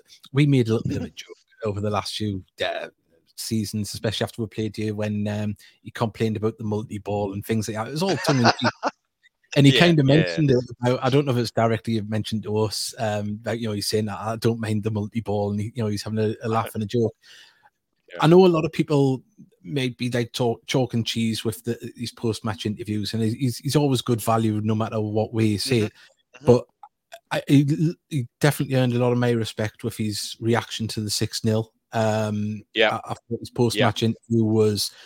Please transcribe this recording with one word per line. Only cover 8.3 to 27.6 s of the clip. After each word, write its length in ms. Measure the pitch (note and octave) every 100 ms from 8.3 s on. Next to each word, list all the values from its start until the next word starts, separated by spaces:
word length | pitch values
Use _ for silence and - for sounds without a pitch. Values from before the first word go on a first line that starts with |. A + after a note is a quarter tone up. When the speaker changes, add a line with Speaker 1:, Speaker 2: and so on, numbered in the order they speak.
| C3+
Speaker 1:
in 40 |
cheek. 260 | A#2+ - - -
Speaker 2:
<laughs> 80 | - - _ _ _ _ - D3
Speaker 1:
And 100 | C#3
he 60 |
Speaker 2:
Yeah, 60 | B2+
Speaker 1:
kind 180 | F3 D#3
of 80 | C3+
Speaker 2:
yeah. 60 | D3+
Speaker 1:
mentioned 340 | D#3+ E3 C#3+
it 120 | B2 A#2+ A#2+
about, 200 | A#2+ B2+
I 80 | C3
don't 140 | C#3
know 80 | C#3
if 60 | B2
it's 120 | A2+
directly 500 | - A2+ A2 - A2+
mentioned 420 | G#2 G#2+ G2+ A2
to 120 | G#2 G#2+
us, 360 | G#2+ - - -
um, 420 | A2 G#2 G#2 G#2
that, 160 | A2+ A#2
you 80 | A2+
know, 60 |
he's 140 | G#2 -
saying 160 | G#2+
that, 120 | G#2+ F#2+
"I 160 | G#2+ A2+
don't 240 | A#2 A#2
mind 240 | G#2+ G#2+
the 80 | A2
multi-ball," 580 | G#2+ G#2 A#2 G#2+ G#2 G2+
and 100 | G#2
he, 120 | G#2+
you 80 | A#2+
know, 60 | G#2+
he's 160 | G2+
having 160 | G#2+ A2
a, 160 | G#2+ A2
a 40 | A#2
laugh 220 | A2+ G#2
and 100 | A2
a 20 | G#2
joke. 300 | A#2+ A2 - - - - _ _ _ _ _ _
Speaker 2:
Yeah. 80 | F2
Speaker 1:
I 60 | C#3+
know 180 | F3+ F#3
a 20 |
lot 160 | D#3+
of 60 | D#3
people 540 | - D3+ C#3+ C3+ B2+ _ _ - _
maybe 440 | F3 C#3+ B2+ A#2+ B2
they 160 | A#2+ A2+
talk 380 | - A#2+ A2+ -
chalk 280 | C#3 B2
and 100 | A#2
cheese 400 | G#2+ A#2 A2+ A2
with 200 | A2+ -
the, 120 | A#2+ A#2 A#2 -
his 160 | A#2
post-match 520 | - A#2 G#2 A2+ G2
interviews, 480 | G#2+ G#2 G#2 G#2 F#2+
and 120 | A2+
he's, 340 | A2 A#2 C3 -
he's 160 | C#3+
always 280 | D3 D3 B2+
good 180 | - A2+
value 400 | A2+ A2+ A2+ G#2
no 140 | G#2+ A2
matter 240 | A2 A2+
what 340 | G#2+ G#2+ A2
way 120 | A2+ A2
you 120 | G2+
say 200 | - A#2+
Speaker 2:
Mm-hmm. 80 | F2
Speaker 1:
it. 60 | _ - _ _ B2
Speaker 2:
Mm-hmm. 100 | C3
Speaker 1:
But 180 | A#2+ - _ - _ _ - -
I, 100 | D3+ -
he, 460 | C#3+